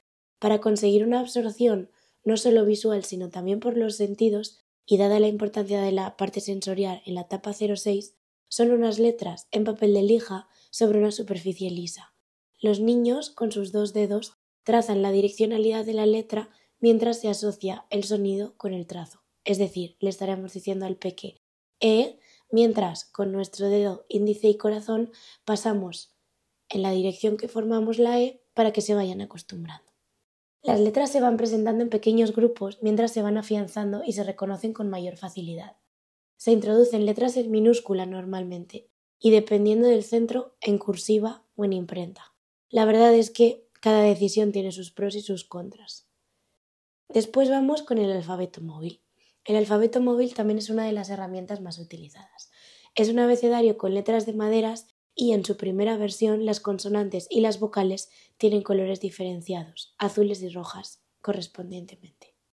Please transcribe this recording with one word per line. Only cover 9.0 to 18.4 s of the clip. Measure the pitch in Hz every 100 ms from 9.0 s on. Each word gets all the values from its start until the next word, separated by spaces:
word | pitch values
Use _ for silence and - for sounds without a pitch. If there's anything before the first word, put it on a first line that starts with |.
| 233 233 175 170 -
en | 214
papel | 214 214 214
de | 202
lija | 202 226 226 190 - _ _
sobre | - 226 208
una | 208
superficie | 208 202 185 175 180 185
lisa. | 175 175 - - _ _ _ _ _
Los | 214 202
niños, | 220 240 240 262 302
con | - 226
sus | 214 190
dos | 208 208
dedos, | 214 202 208 - _ _ _
trazan | - 233 226 202
la | 196
direccionalidad | 196 202 208 220 220 220 220
de | 220
la | 220 214
letra | 220 220 214 214 _ _ _
mientras | 233 226 233 233
se | 220
asocia | 202 208 - 190 185 -
el | 208
sonido | 196 208 196 196